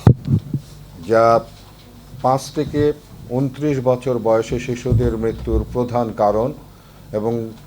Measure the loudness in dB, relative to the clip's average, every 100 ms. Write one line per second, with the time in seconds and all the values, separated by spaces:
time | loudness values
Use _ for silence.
0 | 4 4 2 -2 -2 -8 -10 -20 -20 -12
1 | 0 4 6 4 2 -18 -20 -20 -20 -20
2 | -20 -4 0 0 -2 -6 -4 0 0 -2
3 | -10 -18 -6 -2 -2 -2 -2 0 0 0
4 | 0 -2 2 2 2 -4 -4 -4 0 2
5 | 2 0 -2 -4 -2 -2 -2 -4 -2 0
6 | -2 0 2 2 0 -4 -16 -20 -20 -20
7 | -8 -4 -2 -4 -6 -12